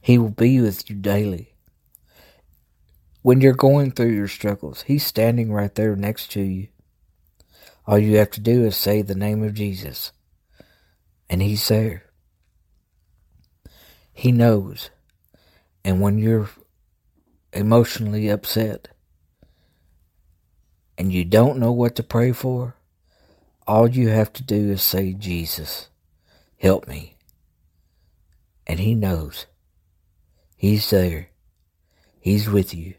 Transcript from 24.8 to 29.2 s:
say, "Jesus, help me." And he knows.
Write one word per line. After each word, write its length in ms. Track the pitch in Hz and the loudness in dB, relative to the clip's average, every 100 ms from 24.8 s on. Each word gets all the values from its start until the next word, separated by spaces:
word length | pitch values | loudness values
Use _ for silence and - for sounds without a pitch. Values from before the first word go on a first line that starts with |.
say, 320 | - 92 95 | -2 -2 -4
"Jesus, 760 | 95 101 87 80 - 76 - - _ _ _ _ _ _ _ | -6 -6 -6 -6 -10 -12 -14 -16 _ _ _ _ _ _ _
help 280 | 95 95 - | 0 0 -2
me." 300 | 76 - _ _ _ _ _ _ _ _ _ _ _ _ _ _ _ - | -16 -16 _ _ _ _ _ _ _ _ _ _ _ _ _ _ _ -10
And 140 | 85 | -4
he 140 | 104 | -2
knows. 520 | 117 101 85 | 0 -2 -4